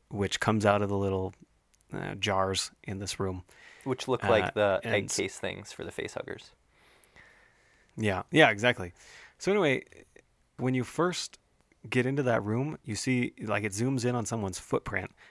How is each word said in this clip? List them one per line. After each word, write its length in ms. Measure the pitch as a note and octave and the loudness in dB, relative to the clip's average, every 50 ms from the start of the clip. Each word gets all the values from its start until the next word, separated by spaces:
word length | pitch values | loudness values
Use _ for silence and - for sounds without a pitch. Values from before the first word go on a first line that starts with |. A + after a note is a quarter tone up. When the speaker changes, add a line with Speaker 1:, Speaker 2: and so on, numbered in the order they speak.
| _ _ | _ _
Speaker 1:
which 280 | - G2+ G2 F#2 - - | -4 -2 -2 0 0 0
comes 260 | - - A2 A2 G2+ | 2 2 4 6 6
out 160 | G#2 G2+ G2+ | 6 6 6
of 80 | G#2 G2+ | 4 0
the 80 | G2+ | 0
little, 380 | G2 G2 G2 F#2+ F#2+ F#2+ G2 G2 - - - _ _ _ _ _ _ _ _ - | 0 0 0 0 0 -2 -4 -6 -12 -18 -20 _ _ _ _ _ _ _ _ -10
uh, 220 | G2 F#2 F#2+ G2 | -8 -8 -8 -6
jars 540 | G2+ G2 G#2 G2 F#2+ F#2+ F#2+ F#2+ F#2 - - - _ - | -4 -2 0 2 2 2 2 0 -2 -4 -6 -8 _ -10
in 160 | - G2+ F#2+ | -10 -8 -6
this 200 | G2+ F#2 - - | -6 -6 -4 -4
room. 220 | G2 F#2+ F#2 F2+ F2+ - - - - - - - - | -4 -4 -4 -6 -10 -14 -20 -20 -20 -20 -20 -10 -6
Speaker 2:
Which 240 | C3+ B2+ - - - | -4 -4 -4 -2 -2
look 140 | B2+ A#2 - | -2 0 4
Speaker 1:
Uh, 40 | A2 | 4
Speaker 2:
like 220 | A#2 G#2+ F#2+ - - | 4 4 4 2 2
the 240 | G#2+ G#2 G2+ F#2+ F#2 - | 2 2 4 2 2 0
Speaker 1:
and 100 | A#2 A2+ | 0 0
Speaker 2:
egg 100 | G#2+ G#2 | 0 0
Speaker 1:
s- 120 | G#2 - | 0 -2
Speaker 2:
case 220 | - F#2 F#2+ - - | -2 -2 -4 -4 -6
things 340 | - F#2+ - G2 - - - | -8 -8 -8 -8 -12 -14 -12
for 120 | - - | -12 -12
the 60 | - | -10
face 240 | - - - - - | -8 -8 -8 -6 -8
huggers. 360 | - - - - - - - - _ _ _ _ _ _ _ _ _ - - _ - - - - - _ _ _ _ _ _ _ _ _ _ _ | -10 -10 -10 -12 -14 -14 -20 -20 _ _ _ _ _ _ _ _ _ -20 -20 _ -20 -20 -20 -20 -20 _ _ _ _ _ _ _ _ _ _ _
Speaker 1:
Yeah, 260 | - A2 G#2 F#2+ F#2 - - | -2 0 0 0 -2 -4 0
yeah, 200 | - D3+ D#3 A#2+ | 6 6 6 6
exactly. 420 | G#2+ G2+ G#2+ B2 A#2 - F#2 F2+ - - - - - - - - _ _ | 6 4 2 2 2 2 -4 -10 -12 -16 -20 -20 -20 -20 -20 -20 _ _
So 120 | - F3+ G3+ | -2 0 2
anyway, 320 | G#3 F#3 D3 C3 - - - - - - _ _ - - _ _ _ _ _ _ | 4 4 2 2 0 -2 -8 -18 -20 -20 _ _ -20 -20 _ _ _ _ _ _
when 180 | - B2+ B2+ B2+ | -4 -2 0 0
you 100 | B2+ A#2+ | 0 -2
first 540 | - - - D#3+ F3+ E3+ - - - - - _ _ _ _ _ _ _ _ - A2 | -2 -2 0 0 0 0 -4 -6 -10 -12 -18 _ _ _ _ _ _ _ _ -12 -2
get 180 | - B2+ B2 | 0 0 2
into 160 | B2+ C#3 C#3+ C#3 | 2 0 0 2
that 180 | B2 A2+ A2+ G#2 | 2 2 2 2
room, 340 | G#2 G#2+ A#2+ C3+ D3+ D#3+ - - | 0 0 0 0 -2 -6 -8 -8
you 100 | - G#2+ | -8 -6
see, 380 | - - C3 B2+ B2 B2 - - - - | -4 0 0 2 2 0 -2 -4 -6 -4
like, 220 | G#2+ G#2 G#2 G#2 | -2 -2 0 0
it 80 | G#2+ F#2 | -2 -2
zooms 320 | G2 A#2 C3 C#3 B2+ A2 | -2 0 0 0 0 0
in 100 | B2 B2 | 0 0
on 120 | B2 A2 | 0 -2
someone's 320 | - A#2+ A2+ G#2 F#2+ F#2 - | -2 -4 -2 -2 -4 -4 -8
footprint, 520 | - - - - - - - F#2+ F#2+ - - _ - - | -6 -4 -4 -4 -4 -4 -4 -6 -6 -6 -10 _ -20 -20